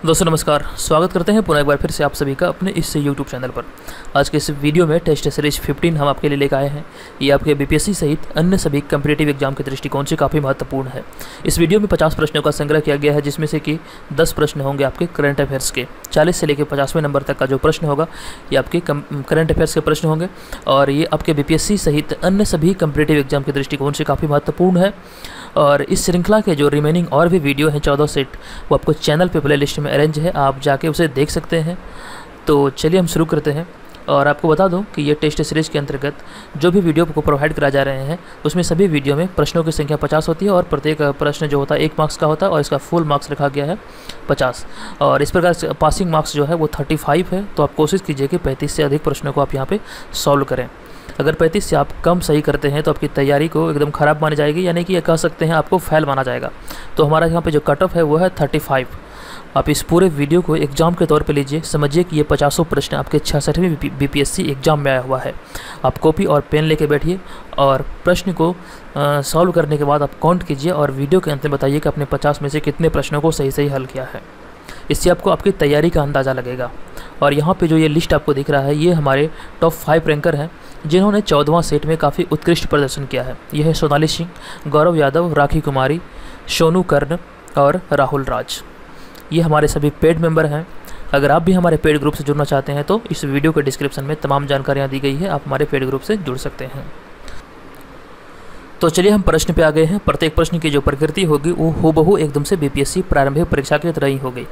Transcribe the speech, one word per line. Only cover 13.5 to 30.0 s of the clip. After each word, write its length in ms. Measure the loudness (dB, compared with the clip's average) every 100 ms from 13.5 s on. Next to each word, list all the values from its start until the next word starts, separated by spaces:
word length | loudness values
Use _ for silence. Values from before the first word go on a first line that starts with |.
| -2
कि 180 | -2 -6 -8 -20 -8
दस 200 | 0 0
प्रश्न 280 | 2 -2 0
होंगे 240 | -4 0
आपके 220 | -2 -2 -6
current 340 | 0 0 0
affairs 300 | -2 -2 -4
के। 160 | -6 -8 -12 -4
चालीस 240 | 2 2 2
से 100 | 0
लेकर 180 | 0
पचासवें 380 | -2 -2 -2 0
नंबर 200 | 0 -2
तक 160 | -2 -4
का 80 | 0
जो 120 | 2
प्रश्न 280 | 2 0 -2
होगा, 200 | 0 -2 -6 -14 -14 -2
ये 60 | -2
आपके 220 | 0 -4
कम-, 440 | -2 -4 -4 -10 0
current 220 | 0 2
affairs 240 | 2 2
के 60 | 0
प्रश्न 280 | 0 0 0
होंगे 200 | 0 -4 -8 -14 -10 0
और 240 | 2 4
ये 140 | 2
आपके 280 | 0 -2 0
बीपीएससी 460 | 0 2 0 2 0
सहित 340 | 2 0 -2
अन्य 320 | -2 2 2
सभी 300 | 2 2 2
competitive 440 | 2 0 0 2 2
exam 240 | 2 -2
के 100 | -2
दृष्टिकोण 400 | -4 -4 -2 -2
से 120 | -2
काफ़ी 240 | -2 0 2
महत्वपूर्ण 480 | 0 0 0 2 4
है। 180 | 2 0 -18 -18 -18 -16 -6 2
और 260 | 4 4
इस 240 | 2 0 2
श्रृंखला 340 | 0 4 2
के 140 | 4
जो 140 | 2 2
remaining 440 | 4 2 2 2
और 160 | 2 4
भी 100 | 4
video 300 | 2 0 0
हैं, 120 | 2
चौदह 260 | 0 2 2
set, 220 | 0 -4 -8 -16 -14 0
वो 60 | 0
आपको 160 | 2
channel 360 | 0 2 2 2
पे 120 | 2
playlist 380 | 2 2 0 -2
में 140 | -2
arrange 260 | 2